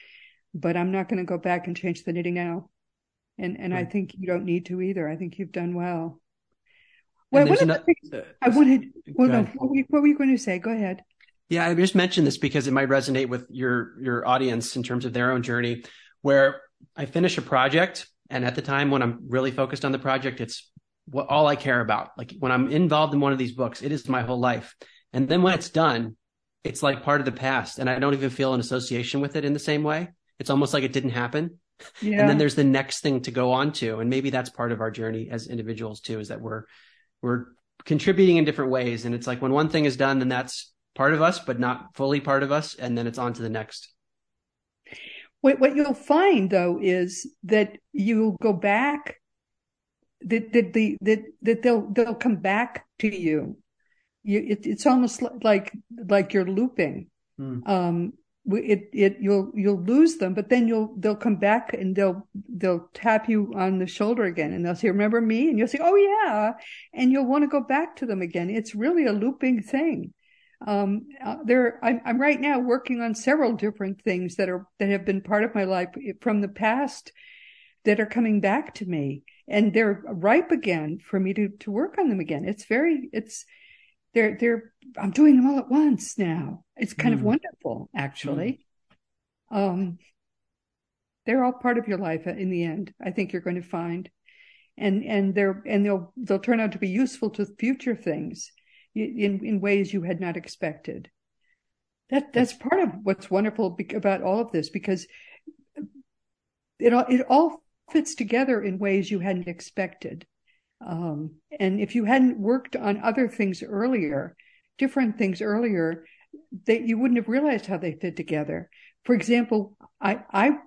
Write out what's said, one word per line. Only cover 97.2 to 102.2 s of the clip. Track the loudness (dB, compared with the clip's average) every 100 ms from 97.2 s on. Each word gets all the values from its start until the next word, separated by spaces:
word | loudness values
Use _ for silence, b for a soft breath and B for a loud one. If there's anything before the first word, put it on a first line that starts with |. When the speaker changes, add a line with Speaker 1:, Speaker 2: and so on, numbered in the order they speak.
| -6
Speaker 1:
to | -4 -8
future | -4 -4 -2 -2 -4
things | -4 -6 -6 -12 -18 _ b b b -6
i-, |
in, | -6 -2 -2 -2 -2
in | -2
ways | 2 0 0
you | -4
had | -4 -4
not | -4 -6
expected. | -10 -8 -8 -8 -12 -14 -14 _ _ _ _ _ _ _ _ _ -4
That, | -2